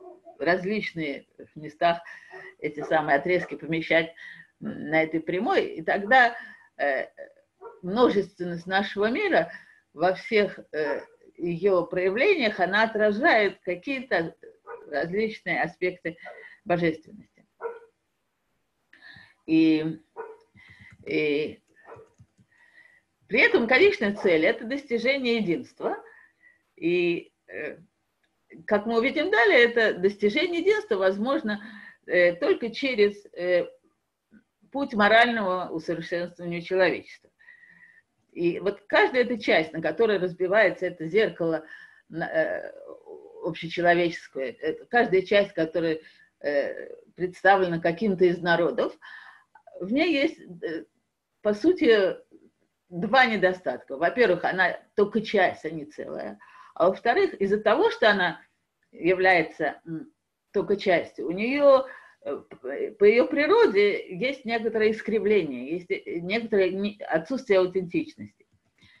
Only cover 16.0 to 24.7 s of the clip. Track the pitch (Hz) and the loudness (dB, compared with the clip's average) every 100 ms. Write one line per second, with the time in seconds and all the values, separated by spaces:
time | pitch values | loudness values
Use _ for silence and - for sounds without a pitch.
16 | 165 165 - - - - - 170 170 156 | -12 -12 -18 -20 -20 -12 -4 0 0 -2
17 | - - - _ _ - 466 466 466 _ | -12 -20 -20 _ _ -12 -12 -12 -20 _
18 | _ _ _ _ _ _ _ _ _ _ | _ _ _ _ _ _ _ _ _ _
19 | - - - _ - 160 160 156 160 165 | -20 -20 -20 _ 0 2 4 2 0 -8
20 | _ - - - _ _ - - - - | _ -16 -16 -18 _ _ -20 -20 -20 -18
21 | - 156 151 147 151 - _ _ - - | -6 -2 0 -2 -4 -10 _ _ -20 -20
22 | - _ _ _ _ _ _ _ _ _ | -20 _ _ _ _ _ _ _ _ _
23 | _ _ - 214 466 392 226 262 403 392 | _ _ -4 2 4 4 4 6 4 4
24 | 208 202 202 160 170 233 226 | -2 0 2 4 2 0 -6